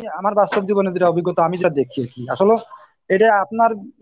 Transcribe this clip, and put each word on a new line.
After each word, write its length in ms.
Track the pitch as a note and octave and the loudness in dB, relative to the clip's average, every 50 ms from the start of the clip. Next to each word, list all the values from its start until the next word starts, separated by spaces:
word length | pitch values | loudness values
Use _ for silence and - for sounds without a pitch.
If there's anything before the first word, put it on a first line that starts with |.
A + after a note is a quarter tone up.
| A3+ G#3 | -10 -10
আমার 260 | D#3 E3 F#3+ G3+ G#3 | -12 -4 -4 0 2
বাস্তব 280 | G#3 G3+ - - G#3+ G3 | 2 2 2 0 -4 -2
জীবনে 260 | F#3 G#3 G3 G3 F#3+ | 0 0 0 0 0
যেটা 160 | E3+ F3+ F3+ F3 | 0 2 2 2
অভিজ্ঞতা 360 | E3 F3 E3+ F3+ E3+ F3+ E3 | 2 0 -2 -2 0 0 0
আমি 120 | E3 F3+ | 0 0
যেটা 140 | F3 E3+ F3 | 0 -2 0
দেখি 280 | D3 C#3 B2+ B2+ - C#3+ | 0 0 -2 -2 -4 -8
আর 60 | A#2+ A#2 - | -8 -8 -8
কি। 80 | B2+ A#2+ B2+ | -14 -8 -8
আসলে 240 | C3+ A#2+ F#3+ G3+ A3+ A3 - - - - - _ _ _ _ _ | -2 0 2 2 2 2 0 -10 -20 -20 -20 _ _ _ _ _
এটা 320 | F#3+ F#3+ G#3+ A3+ G#3+ D4+ | 2 4 4 4 4 2
আপনার 300 | - - A3 A3+ A3+ A3+ A3+ G3+ G3 - _ _ | 0 -2 0 0 0 0 0 -4 -10 -18 _ _